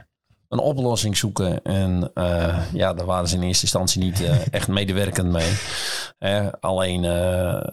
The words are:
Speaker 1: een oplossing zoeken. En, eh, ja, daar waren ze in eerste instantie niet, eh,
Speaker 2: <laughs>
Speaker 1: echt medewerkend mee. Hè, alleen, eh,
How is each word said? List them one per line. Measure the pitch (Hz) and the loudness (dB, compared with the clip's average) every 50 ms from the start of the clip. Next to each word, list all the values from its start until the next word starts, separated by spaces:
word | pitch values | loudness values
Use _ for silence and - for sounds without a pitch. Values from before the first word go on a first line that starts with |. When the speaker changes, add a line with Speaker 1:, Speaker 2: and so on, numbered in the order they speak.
| - _ _ _ _ _ _ _ _ _ | -6 _ _ _ _ _ _ _ _ _
Speaker 1:
een | - 117 | -2 0
oplossing | - 147 143 135 123 123 117 104 107 107 95 | 0 0 0 0 0 0 0 0 0 0 0
zoeken. | - - 104 98 - 95 90 82 - | 0 -2 -2 0 0 0 0 0 -2
En, | - - 95 95 95 92 90 90 87 - - | -2 -2 0 0 2 2 2 0 0 -2 -2
eh, | - 90 87 87 85 85 85 85 85 87 85 | -2 0 0 2 2 2 0 0 0 -2 -2
ja, | 175 - 92 95 87 | -2 0 0 0 0
daar | 85 90 | -2 -2
waren | 92 92 92 90 82 | 0 0 0 0 0
ze | 92 | 0
in | 90 | 0
eerste | 90 87 87 - | 0 0 0 0
instantie | - - - 92 92 - - 95 | 0 2 0 2 0 2 2 2
niet, | 92 92 87 98 | 0 0 0 0
eh, | 87 87 147 113 80 | 2 2 2 2 2
Speaker 2:
<laughs> | - | 0
Speaker 1:
echt | - 98 - - | -2 -2 0 0
medewerkend | 95 101 101 95 92 98 101 92 - - 92 90 | 0 0 0 0 0 0 0 0 0 0 0 2
mee. | 87 82 82 85 98 101 - - - - - - - - - - - _ | 2 2 2 0 0 -2 -2 -6 -6 -6 -4 -4 -6 -6 -8 -10 -12 _
Hè, | - 98 101 104 101 98 - - | -2 0 0 0 0 -2 -4 -4
alleen, | - 101 95 92 95 92 90 90 87 | -2 -2 0 0 0 0 0 0 0
eh, | 87 87 87 90 92 90 90 92 87 - - - - | 0 2 2 2 2 2 0 0 0 -2 -2 -4 -6